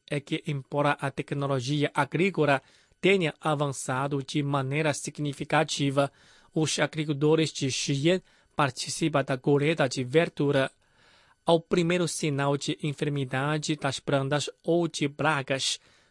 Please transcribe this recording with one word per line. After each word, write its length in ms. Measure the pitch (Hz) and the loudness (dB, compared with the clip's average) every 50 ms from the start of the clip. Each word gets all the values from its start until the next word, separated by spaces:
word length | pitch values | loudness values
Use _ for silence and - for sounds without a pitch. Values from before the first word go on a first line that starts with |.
| _ - | _ -6
é 120 | 147 147 | -6 -6
que, 220 | - - 156 156 - | -4 -6 -8 -6 -4
embora 460 | - 147 139 131 - - 143 147 143 135 - | -6 -8 -8 -8 -4 -2 0 2 2 0 0
a 100 | 143 139 | -4 -6
tecnologia 800 | - - 139 - 151 143 139 139 139 131 120 131 147 147 143 143 - | -6 -6 -6 -6 -4 -4 -2 -2 -2 -2 -2 -2 0 0 0 0 0
agrícola 680 | 151 139 - - 151 180 196 165 160 151 143 139 127 - _ _ _ _ _ _ _ | 0 -2 0 0 0 0 0 2 2 2 4 2 2 0 _ _ _ _ _ _ _
tenha 340 | - 180 202 190 170 147 - - | 2 4 4 4 2 -2 -4 -2
avançado 840 | - 160 151 139 147 143 135 - - - 131 127 139 143 143 139 | -2 -2 0 0 0 -2 -4 -6 -6 -4 -2 -2 -2 -2 -4 -4
de 200 | 131 - - 151 | -6 -4 -4 -2
maneira 520 | 143 143 139 139 131 131 139 151 156 151 135 | -2 0 0 -2 -2 -2 -2 0 0 0 -2
significativa, 1160 | - - 151 - - 147 147 135 - 147 - 156 151 160 - - - 143 139 135 139 139 135 - _ _ - - _ _ _ _ | -2 -6 -10 -8 -6 -6 -6 -6 -8 -4 0 2 2 2 0 0 -2 0 0 2 2 0 0 -2 _ _ -20 -20 _ _ _ _
os 240 | 160 156 143 - - | 0 0 0 2 0
agricultores 760 | 156 143 - 156 151 156 147 139 151 151 160 156 160 147 | 0 0 0 -4 -4 -2 -2 2 4 4 4 4 2 0
de 180 | - - 143 131 | -2 -4 -4 -2
Xi'an 520 | 123 - - - 143 139 139 165 185 185 - _ _ _ _ _ _ | -2 -2 -2 -2 -2 2 2 2 2 2 -2 _ _ _ _ _ _
participam 680 | - 147 135 - - - 147 - - 170 156 151 143 135 | 0 0 0 0 -6 -8 -8 -4 -2 -2 0 0 0 0
da 120 | - 139 | 0 -4
colheita 520 | 131 - 151 143 139 143 151 170 156 147 127 | -2 2 2 2 4 4 2 2 2 0 0
de 160 | - 143 127 | 0 -4 -6
verdura. 680 | 123 127 160 170 165 - - 151 143 143 135 135 - - _ _ _ _ _ _ _ _ _ _ _ _ _ _ | 2 2 2 2 2 -2 -2 0 2 2 2 0 0 -4 _ _ _ _ _ _ _ _ _ _ _ _ _ _
Ao 160 | - 170 170 | 2 2 2
primeiro 460 | - _ - 180 170 165 180 180 175 | 2 _ 2 2 2 2 2 2 0
sinal 500 | 156 - - - 156 139 135 139 143 143 | -2 -2 -2 -2 -2 0 0 0 0 0
de 220 | 139 - - 151 - | 0 -2 -4 -4 -4
enfermidade 920 | - 151 135 - 151 147 143 139 139 127 - 131 139 147 156 156 147 - 156 | -4 -6 -4 -2 -2 -2 -2 -2 -4 -2 -2 -2 -2 0 -2 -2 -2 -2 -4
das 240 | 147 - 135 123 - | -2 -2 -4 -4 -4
plantas 500 | - - 139 135 139 135 147 147 - - - _ | -2 0 0 0 0 0 -2 -2 -2 -4 -10 _
ou 240 | _ - 165 170 170 | _ 0 2 2 2
de 220 | 160 - - 156 143 | 0 -2 -2 -2 -2
pragas, 720 | 143 - 143 156 156 139 131 - 139 135 - - - - _ _ _ _ _ _ | -2 -2 0 0 0 0 -2 -2 -2 -2 -2 -4 -4 -6 _ _ _ _ _ _